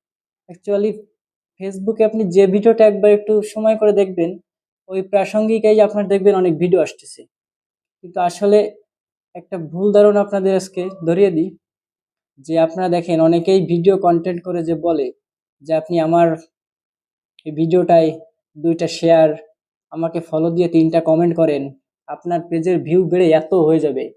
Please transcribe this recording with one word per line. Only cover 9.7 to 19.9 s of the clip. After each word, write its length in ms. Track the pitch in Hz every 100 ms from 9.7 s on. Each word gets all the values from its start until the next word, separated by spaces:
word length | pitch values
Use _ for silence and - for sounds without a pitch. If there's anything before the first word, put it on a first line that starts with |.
| 165 202
ধারণা 260 | 202 208 208
আপনাদের 320 | 202 202 190 190
আজকে 260 | 190 180 180 185 165
ধরিয়ে 260 | 180 196
দিই, 180 | 160 185 - _ _ _ _ _ _ _ _
যে 140 | 143 165
আপনারা 300 | 160 175 185
দেখেন 280 | 175 170 165
অনেকেই 380 | 160 170 170 190 160
ভিডিও 300 | 175 180 190
কন্টেন্ট 420 | 180 170 180 175
করে 180 | 180 175
যে 120 | 160 160
বলে 320 | 170 156 127 - _ _ _ _
যে, 80 | 143
"আপনি 220 | 160 156 170
আমার 280 | 160 170 170 160 - _ _ _ _ _ _ _ _ _ 160
এই 60 |
ভিডিওটায় 580 | 151 165 180 170 165 160 160 - _ _ 151
দুইটা 300 | 165 165 165
শেয়ার, 420 | - 165 165 156 156 - _ _ _ _